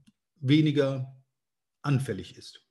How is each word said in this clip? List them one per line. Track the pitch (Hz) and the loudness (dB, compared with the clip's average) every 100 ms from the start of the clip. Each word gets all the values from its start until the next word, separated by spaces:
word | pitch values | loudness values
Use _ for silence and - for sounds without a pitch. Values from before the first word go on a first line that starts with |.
| _ _ _ _ | _ _ _ _
weniger | 135 151 156 143 135 135 131 - _ _ _ _ _ _ | 2 4 4 2 0 -2 -10 -14 _ _ _ _ _ _
anfällig | 147 135 - 95 87 - | -2 -2 -2 -8 -10 -18
ist. | - - _ | -20 -20 _